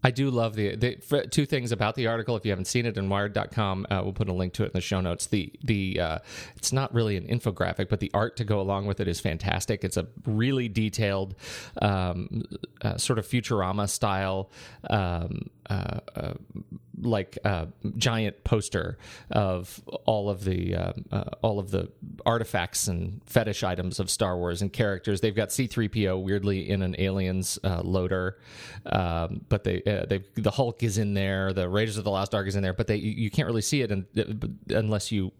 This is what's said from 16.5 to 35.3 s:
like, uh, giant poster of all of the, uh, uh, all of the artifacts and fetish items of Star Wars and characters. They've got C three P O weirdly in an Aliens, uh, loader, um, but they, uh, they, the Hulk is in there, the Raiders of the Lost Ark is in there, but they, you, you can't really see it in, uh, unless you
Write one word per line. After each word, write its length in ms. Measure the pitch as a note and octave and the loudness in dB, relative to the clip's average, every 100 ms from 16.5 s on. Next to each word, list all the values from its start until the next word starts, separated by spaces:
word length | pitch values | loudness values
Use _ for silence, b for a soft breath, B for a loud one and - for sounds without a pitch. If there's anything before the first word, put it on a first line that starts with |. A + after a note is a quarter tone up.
| - - - - - | -14 -12 -14 -14 -6
like, 360 | A#2 A2 F#2 - - | 0 0 0 -2 0
uh, 220 | F#2 E2 - G2+ - | 0 -2 -6 -6 0
giant 460 | B2 A2+ G#2+ - | 0 2 0 -2
poster 540 | - A2+ - F2+ E2 - B B B | 0 0 0 -2 -2 -8 B B B
of 480 | - G2+ F#2 F2 - - - - | 0 2 0 -4 -14 -10 -2 0
all 240 | A2 G2+ | 2 0
of 140 | F#2+ | -2
the, 320 | F#2+ F2+ F2+ F2+ | 0 0 0 -2
uh, 180 | F2+ F2+ - | -2 -6 -4
uh, 120 | G2 - - | -4 -4 0
all 180 | A2+ G2+ | 0 0
of 120 | G2 | -2
the 200 | F#2+ F2+ - - - - | -2 -4 -10 -16 -4 0
artifacts 600 | A#2 A2 F#2+ F2 - - | 0 0 -2 -2 -2 -2
and 340 | F2 F2+ G#2 - | -2 -2 -6 2
fetish 380 | - A2 G2+ | 2 2 -2
items 360 | F#2+ F2+ F2+ F2 | -2 -2 -4 -4
of 100 | F#2 | -4
Star 260 | - G2+ F2+ | 0 0 0
Wars 240 | F2 F2 | -2 -2
and 120 | G2 | -4
characters. 480 | - G#2+ F#2+ - G2+ | 0 0 0 -2 0
They've 140 | A2+ G2+ | 2 0
got 160 | G#2 | -2
C 160 | - B2+ | -2 -2
three 200 | - A2 | 0 0
P 180 | A2+ G2 | 2 0
O 100 | F#2 | 0
weirdly 520 | F#2+ G2+ G2 F#2+ - | 0 0 2 0 0
in 120 | G2 | 0
an 140 | F#2 - | 0 0
Aliens, 640 | F#2+ F#2+ F#2 F#2 F#2 - | 0 2 0 0 -2 -2
uh, 180 | F#2+ F2 | -2 0
loader, 560 | F2+ F#2+ F2+ F#2 F#2 F#2+ B B B B - | 0 0 2 0 -2 -6 B B B B -2
um, 560 | - F2+ E2 E2 G2+ - | 0 2 0 -2 -6 -2
but 160 | G#2 | 0
they, 200 | - F2+ | 0 0
uh, 240 | - G2+ - | 0 0 0
they, 160 | G2 G2 - | -2 -2 -2
the 160 | G#2 | 0
Hulk 320 | - B2 - | 2 0 0
is 140 | A#2 G2 | 0 0
in 160 | G#2 | 0
there, 400 | G2 G2 F#2+ F#2+ | 0 0 0 0
the 160 | F#2+ F2+ | 0 2
Raiders 280 | G2+ A2 G#2 | 2 0 0
of 60 | |
the 80 | G2+ | 0
Lost 220 | F#2+ G2 G#2+ | 0 0 0
Ark 120 | G2 | 0
is 80 | G2 | 0
in 80 | |
there, 100 | F#2+ | 0
but 140 | F2+ A2+ | 0 0
they, 100 | G#2+ | 2
you, 140 | G#2+ | 0
you 200 | G#2 A2 | 0 0
can't 160 | - C3+ | 2 2
really 140 | A2+ | 2
see 200 | - D3 | 2 0
it 100 | A#2 | 2
in, 140 | G2 F#2 - | 0 0 -2
uh, 580 | - G#2+ A2 - - - | 0 -2 -6 -8 0 2
unless 360 | G#2+ G#2+ - | 4 0 0
you 200 | G#2+ F#2 | -2 -2